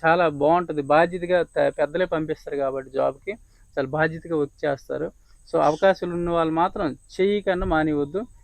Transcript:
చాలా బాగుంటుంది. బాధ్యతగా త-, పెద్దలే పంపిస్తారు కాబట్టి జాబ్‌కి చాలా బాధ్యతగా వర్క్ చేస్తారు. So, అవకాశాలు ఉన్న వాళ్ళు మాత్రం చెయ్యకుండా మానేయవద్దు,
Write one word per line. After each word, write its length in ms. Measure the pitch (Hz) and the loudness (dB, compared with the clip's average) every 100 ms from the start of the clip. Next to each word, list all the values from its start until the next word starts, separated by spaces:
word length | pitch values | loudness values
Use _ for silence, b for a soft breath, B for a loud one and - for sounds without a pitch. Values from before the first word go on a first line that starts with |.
| 165 | 2
చాలా 220 | 170 170 | 4 2
బాగుంటుంది. 540 | 147 151 170 170 151 | 2 2 2 0 -4
బాధ్యతగా 600 | 139 147 175 180 175 180 | 2 4 4 0 -2 0
త-, 300 | 160 156 143 139 | 0 0 0 0
పెద్దలే 260 | 147 170 | -2 0
పంపిస్తారు 520 | 180 160 156 151 - 143 | -2 -2 -4 -6 -6 -4
కాబట్టి 340 | 135 135 131 | -2 -4 -8
జాబ్‌కి 420 | 135 135 135 - 220 - _ - - | -2 -2 -2 -10 -12 -14 _ -12 -6
చాలా 100 | 135 | -4
బాధ్యతగా 480 | 151 160 160 165 160 | 0 -2 -2 -6 -2
వర్క్ 280 | 143 - | -2 -4
చేస్తారు. 480 | 151 139 - 135 170 - _ - - | -4 -4 -6 -8 -8 -10 _ -20 -4
So, 60 | 165 | 2
అవకాశాలు 520 | 147 156 196 185 180 | 2 4 2 2 -2
ఉన్న 180 | 175 175 | -4 -2
వాళ్ళు 220 | 170 160 | 0 0
మాత్రం 440 | 160 185 208 160 127 _ - | 2 0 0 -6 -6 _ -2
చెయ్యకుండా 460 | 196 208 190 180 185 | 0 0 0 -2 0
మానేయవద్దు, 600 | 160 156 147 143 180 240 - | 0 2 0 -2 -4 -8 -14